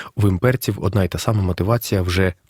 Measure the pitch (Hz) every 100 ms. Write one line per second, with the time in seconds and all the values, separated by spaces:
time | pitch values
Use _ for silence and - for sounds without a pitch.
0 | - - 104 92 123 131 - 104 92 101
1 | 92 82 - 107 92 90 92 117 - 101
2 | 90 87 95 -